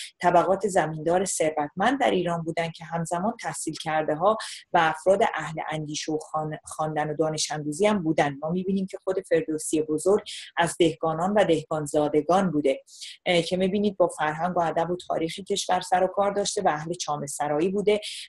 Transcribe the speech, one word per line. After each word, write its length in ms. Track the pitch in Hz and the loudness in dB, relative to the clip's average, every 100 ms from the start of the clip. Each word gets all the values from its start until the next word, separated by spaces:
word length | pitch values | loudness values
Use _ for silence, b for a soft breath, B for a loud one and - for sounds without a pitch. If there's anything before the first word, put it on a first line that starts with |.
| B - | B 0
طبقات 460 | 180 170 165 190 208 | 4 4 4 2 2
زمیندار 580 | 180 156 156 156 185 196 | 2 0 -2 0 2 0
ثروتمند 720 | - 156 151 147 180 220 277 | 0 0 0 -4 0 0 2
در 120 | 226 | 2
ایران 300 | 190 170 170 | 2 0 -2
بودن 280 | 165 160 170 | -4 -4 -4
که 140 | - 165 | -8 -8
همزمان 480 | 170 165 175 208 233 | -6 -2 -2 -2 -4
تحصیل 320 | 170 143 - | -8 -6 -8
کرده 420 | 151 156 156 151 151 | -6 -2 0 0 2
ها 220 | 196 220 B B B | 2 2 B B B
و 40 | 175 | 2
افراد 420 | 160 156 185 196 226 156 | 4 2 2 4 4 0
اهل 200 | 156 156 - | -8 -8 -6
اندیشه 400 | 156 151 151 - | -6 -6 -6 -4
و 60 | 156 | -4
خوان-، 420 | - 156 156 151 | -2 -4 -4 -8
خواندن 460 | - - 156 147 156 | -12 -6 -4 -2 -2
و 60 | 151 | 0
دانش 360 | 156 156 - | 0 0 -4
اندوزی 360 | 151 147 151 208 | -4 -6 0 2
هم 160 | 208 | 2
بودن. 340 | 160 160 147 139 | 0 2 0 0
ما 80 | 160 | -4
می‌بینیم 380 | 180 185 196 190 | -2 0 -2 -2
که 100 | 190 | -6
خود 160 | - 190 | -4 -4
فردوسی 600 | - 165 160 156 - 156 | 0 0 0 -4 -2 -2
بزرگ 400 | 156 151 185 208 - B B - | 0 0 2 2 0 B B 0
از 180 | 170 - | 0 4
دهقانان 540 | 165 160 160 160 185 | 2 2 -2 0 0
و 120 | 208 170 | 2 4
دهقانزادگان 1080 | 156 - 156 147 151 147 151 147 185 185 | 2 0 -4 0 0 2 2 4 4 4
بوده، 300 | 147 139 131 - B B B - | 2 0 0 -6 B B B 2
اه، 160 | 175 | 2
که 160 | 165 185 | 2 0
می‌بینید 400 | 190 208 208 196 | 0 2 0 2
با 100 | 175 | 0
فرهنگ 500 | - 151 160 180 180 | 2 -2 0 -2 0
و 40 | |
ادب 280 | 165 160 170 | 0 0 -2
و 80 | 180 - | -4 -4
تاریخ 320 | 156 165 196 | -4 -4 -6
کشور 420 | 190 196 - 180 | -6 -4 0 -2
سر 220 | - 185 | 2 2
و 40 | 185 | 2
کار 240 | 202 202 | 2 0
داشته 300 | 202 196 208 | 0 -2 0
و 60 | 185 | 0
اهل 260 | 151 160 | 0 -4
چامه 340 | 170 - 147 143 | -6 -4 -6 -6
سرایی 420 | - 147 151 185 | -4 -2 0 0
بوده 320 | 202 196 208 B B | 0 2 0 B B